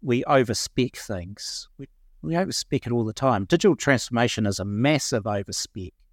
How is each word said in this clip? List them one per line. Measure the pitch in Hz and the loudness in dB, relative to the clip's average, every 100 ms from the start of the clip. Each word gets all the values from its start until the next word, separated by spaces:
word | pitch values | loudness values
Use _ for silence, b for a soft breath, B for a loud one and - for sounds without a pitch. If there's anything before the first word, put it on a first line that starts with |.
we | 147 123 | 0 0
overspec | - 143 120 110 - - 113 - | 4 4 4 0 -2 -2 -2 -4
things. | - 95 87 104 - - - - | -8 -8 -8 -12 -12 -12 -14 -18
We, | 139 _ _ - | -20 _ _ -12
we | 160 | -2
overspec | 165 190 - - 139 - | -2 0 -4 -2 -2 0
it | |
all | 120 | -2
the | 110 | -2
time. | - 131 110 98 | 0 2 2 2
Digital | 170 214 147 | 4 4 4
transformation | - 131 - 117 120 - | 2 2 2 0 2 2
is | 107 98 | 0 -2
a | 98 | -4
massive | 104 135 151 - 120 | 0 2 2 0 -2
overspec. | 104 104 101 110 - - 90 - _ | -2 -4 -4 -8 -8 -10 -14 -16 _